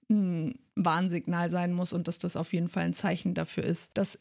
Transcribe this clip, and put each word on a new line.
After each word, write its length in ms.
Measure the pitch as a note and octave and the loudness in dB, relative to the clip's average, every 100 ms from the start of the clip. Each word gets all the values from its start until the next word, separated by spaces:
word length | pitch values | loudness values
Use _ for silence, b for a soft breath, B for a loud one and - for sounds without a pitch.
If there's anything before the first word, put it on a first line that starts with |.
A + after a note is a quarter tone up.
| - | 2
ein 480 | G#3+ F#3 E3+ D#3+ - - - | 2 4 0 -2 -6 -8 0
Warnsignal 720 | E3 D#3+ F#3 E3+ - F3 F3 | 2 2 2 0 0 0 0
sein 240 | F3 F3 | 0 0
muss 180 | F3 F3+ | 0 0
und 160 | F3 E3+ | -2 -2
dass 120 | F3 | -4
das 180 | F3+ - | -4 -4
auf 160 | E3+ | -2
jeden 140 | F3 E3+ | 0 0
Fall 160 | - | 0
ein 100 | E3+ | 0
Zeichen 400 | F3 G3 E3+ F#3 | 0 0 0 -2
dafür 300 | F3+ F3+ - | -2 -2 -2
ist, 340 | - E3+ - - | -2 -2 -2 -2
dass 220 | G3 - | -2 0